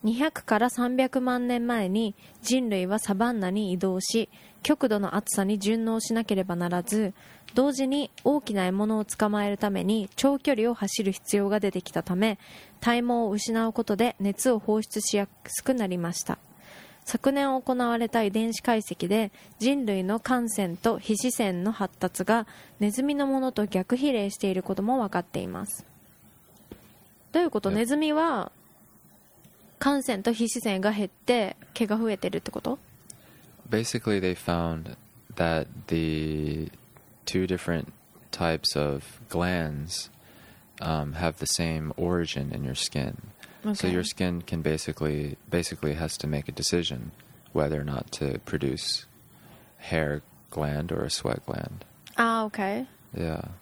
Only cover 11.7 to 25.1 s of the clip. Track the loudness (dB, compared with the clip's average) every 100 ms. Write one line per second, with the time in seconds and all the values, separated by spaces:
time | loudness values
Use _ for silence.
11.7 | -2 -4 -6 -2 2 2 0 -8 -20 -20
12.7 | -2 2 2 2 2 2 0 0 2 2
13.7 | 0 0 2 2 2 0 2 2 2 2
14.7 | 0 0 -4 0 0 0 -6 -10 -6 0
15.7 | 0 0 0 -2 -4 -4 -6 -8 -20 -20
16.7 | -20 -20 -18 -6 0 2 2 2 0 0
17.7 | 0 2 2 2 2 2 2 0 0 0
18.7 | 0 0 -4 0 2 2 -6 -20 0 2
19.7 | 2 2 0 2 -2 0 0 0 0 -2
20.7 | 0 0 0 0 0 0 0 0 0 -2
21.7 | -2 -4 -2 -4 -2 2 2 2 -12 -20
22.7 | -2 0 2 0 2 2 2 0 0 0
23.7 | 0 0 2 2 2 0 -2 0 0 -2
24.7 | -2 0 2 2